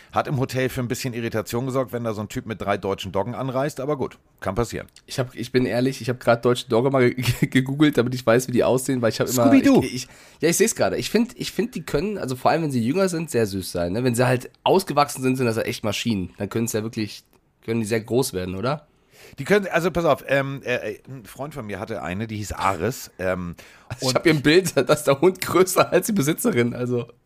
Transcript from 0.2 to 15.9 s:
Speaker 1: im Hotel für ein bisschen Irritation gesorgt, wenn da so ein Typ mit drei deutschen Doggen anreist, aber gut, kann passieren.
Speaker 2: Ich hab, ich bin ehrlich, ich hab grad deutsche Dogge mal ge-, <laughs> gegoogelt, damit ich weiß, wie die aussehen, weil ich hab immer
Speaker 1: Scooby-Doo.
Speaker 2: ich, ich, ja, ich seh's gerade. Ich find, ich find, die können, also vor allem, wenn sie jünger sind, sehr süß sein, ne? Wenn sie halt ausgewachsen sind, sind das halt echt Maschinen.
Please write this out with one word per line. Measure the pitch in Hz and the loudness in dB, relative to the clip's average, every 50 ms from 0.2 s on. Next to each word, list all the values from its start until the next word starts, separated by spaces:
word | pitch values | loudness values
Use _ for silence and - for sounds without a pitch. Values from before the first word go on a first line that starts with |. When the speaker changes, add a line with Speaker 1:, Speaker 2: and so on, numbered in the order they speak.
| 120 - | -2 0
Speaker 1:
im | 151 123 | -2 -2
Hotel | 135 120 - 131 131 123 | -2 -2 -2 -2 -2 -2
für | - 131 | -2 -4
ein | 123 117 | -4 -4
bisschen | 123 - - 135 113 | -6 -6 -6 -8 -6
Irritation | 120 117 117 - 110 101 - - 120 127 | -6 -6 -4 -4 -4 -4 -4 -4 -4 -4
gesorgt, | 135 123 135 131 110 | -2 -2 -2 -4 -2
wenn | - 120 117 | -4 -6 -4
da | 113 107 | -4 -4
so | 101 | -4
ein | 107 101 | -6 -8
Typ | - 131 123 | -8 -10 -8
mit | 107 113 85 | -8 -8 -6
drei | 104 95 101 98 | -2 -2 -2 -2
deutschen | 90 98 95 92 - 95 | 0 -2 -4 -4 -4 -4
Doggen | 85 98 98 117 120 | -2 -2 -2 -2 -4
anreist, | - 127 135 120 131 139 151 - - | -6 -6 -4 -2 -2 -2 -2 -4 -6
aber | 127 143 151 135 | -4 -4 -4 -4
gut, | 120 - - - _ _ _ _ | -4 -6 -8 -14 _ _ _ _
kann | - 95 95 | -8 -6 -2
passieren. | 104 120 - - - - - _ - _ | -2 -2 -2 -4 -10 -10 -12 _ -20 _
Speaker 2:
Ich | - - - | -10 -6 -6
hab, | 127 123 - | -6 -6 -6
ich | - 120 - - | -10 -12 0 0
bin | 127 127 | 0 2
ehrlich, | 98 101 120 127 135 135 - | 2 0 0 0 0 -2 -4
ich | 113 131 | -6 -6
hab | 123 - | -6 -2
grad | - - 117 117 - | 2 2 2 4 4
deutsche | 123 123 123 - - | 2 2 2 0 0
Dogge | 113 110 123 139 | 2 2 2 4
mal | 135 135 123 120 | 4 4 4 4
ge-, | 123 - 120 | 2 2 0
<laughs> | 113 120 - - - | -2 0 0 0 2
gegoogelt, | - 131 131 131 135 143 156 147 143 - | 2 0 0 0 2 4 4 4 6 4
damit | 117 131 127 | 0 0 -2
ich | 123 - | -2 2
weiß, | - 113 127 131 - | 4 4 4 4 2
wie | |
die | 123 113 - | 2 2 4
aussehen, | 80 117 131 131 - 135 127 | 4 2 2 0 0 -2 0
weil | 117 113 | 0 0
ich | 110 - | 0 0
hab | 127 - | -2 0
immer | - 127 120 | 2 4 6
Speaker 1:
Scooby-Doo. | - 277 269 - 277 269 - - | 8 8 8 8 6 6 6 4
Speaker 2:
ich, | 127 - | 2 -2
ich, | 127 - - - - - - - _ | -6 -8 -10 -14 -20 -20 -20 -10 _
ja, | - 160 | 0 2
ich | 170 - | 4 4
seh's | - - - | 2 0 2
gerade. | - 110 98 90 76 | 0 0 0 0 -2
Ich | - - | -4 0
find, | - 208 240 - - - | 2 2 0 0 -2 -8
ich | - - - | -10 -6 -4
find, | - 190 240 - | -4 -4 -4 -4
die | 190 156 | -8 -8
können, | - - 143 165 208 214 185 | -4 -2 -2 -2 -2 -4 -6
also | - 127 131 | -6 -6 -6
vor | 123 - 107 | 0 2 2
allem, | 123 160 165 | 2 2 0
wenn | 151 | 0
sie | 135 123 110 | 0 0 0
jünger | 117 147 190 196 190 | 0 2 2 0 0
sind, | 175 160 170 151 | 0 -2 -6 -2
sehr | - 117 113 | 0 0 0
süß | 98 98 98 92 - | 0 -2 -6 -6 -6
sein, | - 90 87 87 90 | -4 -4 -2 -2 -2
ne? | 117 127 | 0 0
Wenn | 131 120 | 0 2
sie | 113 127 123 | 2 2 2
halt | 127 123 127 - - _ _ | 2 0 -2 -6 -16 _ _
ausgewachsen | - 147 190 190 - 151 147 143 131 - - | 2 2 2 2 0 2 2 2 0 0 -2
sind, | 131 131 131 131 | -2 0 0 2
sind | 131 | 0
das | 117 110 | 0 0
halt | 113 - - | 0 -2 -2
echt | 113 - - | -4 -4 -4
Maschinen. | 107 | -4